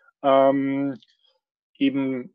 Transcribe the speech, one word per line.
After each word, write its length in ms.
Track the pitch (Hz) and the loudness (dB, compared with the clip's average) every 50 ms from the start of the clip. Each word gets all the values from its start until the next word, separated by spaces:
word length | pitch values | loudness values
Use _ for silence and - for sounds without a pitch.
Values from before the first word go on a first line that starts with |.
| _ _ _ _ - | _ _ _ _ 0
Ähm, 760 | 139 135 135 135 139 139 139 135 139 139 139 139 139 135 - _ _ _ _ _ _ _ _ _ _ _ _ _ _ _ | 2 4 4 4 4 2 0 -2 -2 -4 -4 -4 -4 -6 -10 _ _ _ _ _ _ _ _ _ _ _ _ _ _ _
eben, 560 | - 139 135 127 139 135 131 131 123 123 - _ | -2 -2 -2 0 -2 -2 -4 -4 -6 -8 -12 _